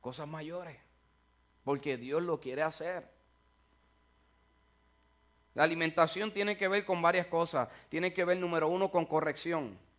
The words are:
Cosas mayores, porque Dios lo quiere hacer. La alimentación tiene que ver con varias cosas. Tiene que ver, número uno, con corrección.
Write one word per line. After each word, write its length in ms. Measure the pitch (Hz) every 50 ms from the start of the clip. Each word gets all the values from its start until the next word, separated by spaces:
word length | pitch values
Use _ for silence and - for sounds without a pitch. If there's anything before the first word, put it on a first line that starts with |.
Cosas 280 | _ 120 127 127 156 147
mayores, 500 | 156 156 156 156 170 180 180 165 143 - - _ _ _ _ _ _ _ _ _ _ _ _ _ _ _ _
porque 340 | 131 143 139 139 147 135
Dios 260 | 123 120 127 143 160 175
lo 160 | 175 165 -
quiere 240 | - 127 127 135 156
hacer. 460 | 160 160 - 160 170 185 175 - - _ _ _ _ _ _ _ _ _ _ _ _ _ _ _ _ _ _ _ _ _ _ _ _ _ _ _ _ _ _ _ _ _ _ _ _ _ _ _ _ _ _ _ _ _ _ _ _ _
La 80 | 135 147
alimentación 720 | 160 165 165 165 160 160 - 165 165 - 185 208 214 180
tiene 260 | 190 202 208 208 208
que 100 | 196 190
ver 160 | 190 202 196
con 160 | - 190 175
varias 260 | 165 170 180 180 175 175
cosas. 400 | - 165 170 160 - 143 123 113 - - - _
Tiene 240 | - 160 170 185 180
que 120 | 185 180
ver, 120 | 170 180
número 320 | 180 180 175 170 165 156 156
uno, 220 | 170 185 196 190
con 160 | - 180 160
corrección. 720 | - 151 156 156 160 139 - - 165 170 160 143 113 98 92 - _ _